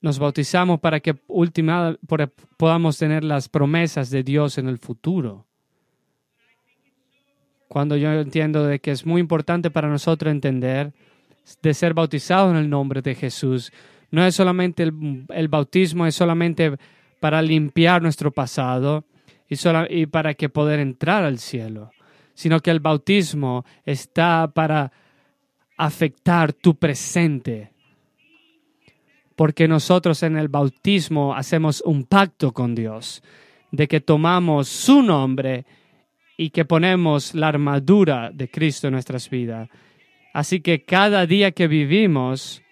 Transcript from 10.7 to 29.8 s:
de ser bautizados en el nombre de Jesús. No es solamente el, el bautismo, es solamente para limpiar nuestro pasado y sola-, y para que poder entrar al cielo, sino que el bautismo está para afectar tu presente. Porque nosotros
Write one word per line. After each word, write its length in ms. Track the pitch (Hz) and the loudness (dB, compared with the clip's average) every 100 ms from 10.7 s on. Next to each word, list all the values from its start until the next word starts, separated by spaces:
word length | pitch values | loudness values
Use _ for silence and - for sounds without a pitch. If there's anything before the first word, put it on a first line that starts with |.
| 131 143 - _ _ _ _ _ - | -4 -6 -10 _ _ _ _ _ -4
de 120 | 156 | 0
ser 200 | 143 170 | 2 0
bautizados 560 | 160 160 147 - 185 196 | 2 0 -2 0 2 4
en 80 | 165 | 4
el 100 | 151 | 0
nombre 320 | 143 139 135 | 0 -2 -4
de 140 | 127 | -6
Jesús. 580 | 127 135 - 135 127 117 _ - _ _ | -6 -6 -4 -4 -4 -6 _ -20 _ _
No 140 | 156 | 0
es 100 | 185 | 2
solamente 480 | 175 185 180 180 165 | 2 2 2 -2 0
el, 420 | 165 156 151 135 135 | -4 -2 -6 -8 -8
el 180 | - 160 | -4 0
bautismo, 580 | 151 143 185 185 165 165 | 0 0 2 0 2 -2
es 80 | |
solamente 600 | 151 175 165 170 165 160 139 _ _ _ _ | 2 0 2 0 0 0 -2 _ _ _ _
para 220 | 156 156 | 0 0
limpiar 640 | 160 156 147 151 165 180 | 2 2 0 4 4 6
nuestro 280 | 165 147 147 | 2 0 -2
pasado 760 | 143 131 - 127 127 135 151 - _ _ _ _ | -2 -6 -4 -2 -2 0 -2 -6 _ _ _ _
y 80 | 143 | -2
sola-, 320 | 175 165 170 | 2 2 0
y 160 | 170 | -2
para 300 | 156 165 156 | -2 0 -2
que 160 | 147 147 | -2 -4
poder 300 | 151 151 151 | 0 0 0
entrar 440 | 139 127 147 208 | -2 -4 0 0
al 140 | 165 123 | 0 -4
cielo, 540 | - 123 110 110 107 _ _ _ _ | -8 -10 -10 -12 -16 _ _ _ _
sino 260 | _ 165 160 | _ 0 0
que 100 | 151 | 2
el 100 | 165 | 0
bautismo 840 | 151 156 - 202 160 151 139 123 120 _ | 2 0 2 0 0 -4 -4 -4 -8 _
está 680 | - 143 - - 170 165 160 | -8 -8 -6 0 2 2 0
para 400 | 147 156 156 135 _ _ _ _ _ _ _ _ _ | -2 -2 -2 -4 _ _ _ _ _ _ _ _ _
afectar 720 | 160 - 156 - - 175 156 | -4 -2 -4 -2 0 2 2
tu 240 | - - 156 | 2 2 2
presente. 960 | 160 135 - 175 170 143 123 113 104 _ _ _ _ _ _ _ _ _ _ _ _ _ _ _ _ - | 0 -2 -4 0 0 0 -6 -10 -10 _ _ _ _ _ _ _ _ _ _ _ _ _ _ _ _ 0
Porque 300 | 156 151 160 | 0 2 2
nosotros 560 | 160 | 2